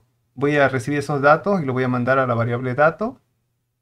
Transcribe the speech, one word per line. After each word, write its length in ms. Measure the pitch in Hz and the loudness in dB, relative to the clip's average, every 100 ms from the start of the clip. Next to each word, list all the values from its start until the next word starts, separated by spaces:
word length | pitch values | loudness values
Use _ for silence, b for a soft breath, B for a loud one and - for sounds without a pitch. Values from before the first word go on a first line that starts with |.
| _ _ _ - | _ _ _ -4
voy 200 | 143 147 | 0 2
a 120 | 135 | 2
recibir 300 | 131 139 143 | 0 -2 -4
esos 200 | 139 143 | -4 0
datos 440 | 143 156 202 190 | 4 4 2 -2
y 20 | 135 | -2
los 80 | |
voy 100 | 127 | -2
a 40 | 127 | -2
mandar 320 | 123 123 135 | -2 0 0
a 80 | 127 | 0
la 80 | 117 | -2
variable 400 | 117 123 127 123 | -2 -4 -4 0
dato. 440 | 156 160 226 - _ _ _ _ _ _ | 0 0 -8 -10 _ _ _ _ _ _